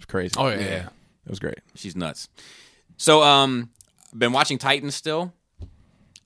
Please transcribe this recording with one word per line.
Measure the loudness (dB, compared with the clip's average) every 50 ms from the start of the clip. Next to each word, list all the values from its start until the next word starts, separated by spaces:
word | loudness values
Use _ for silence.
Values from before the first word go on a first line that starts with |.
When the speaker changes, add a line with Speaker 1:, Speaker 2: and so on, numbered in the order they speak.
| -14 -8
Speaker 1:
crazy. | -6 -6 -4 -4 -2 -2
Speaker 2:
Oh, | -2 -2
yeah, | -2 -2
Speaker 3:
Yeah. | -4 -6
Speaker 2:
yeah. | -6 -8 -8 -12 -16 _ _ _ _ _ -16
Speaker 1:
It | -14
was | -12 -8
great. | -8 -8 -10 -10 -16 _ _
Speaker 3:
She's | -16 -14 -12 -8
nuts. | -6 -6 -6 -8 -10 -16 -20 _ -20 -20 -20 -20 -20 -20 -20 _ _ _ _ _ -2
So, | 4 6 6 8 8
um, | 6 6 6 4 2 0 -2 -6 -8 _ _ -20 _ _ _ _ _ -6
been | -2 0 2 2
watching | 2 0 0 -2 -4
Titans | -2 -2 -2 -2 -2 -6 -10
still. | -8 -6 -6 -4 -4 -6 -8 -10 _ _ _ _ -20 -20 -20 -20 _ _ _ _ _ _ _ -20 -20 _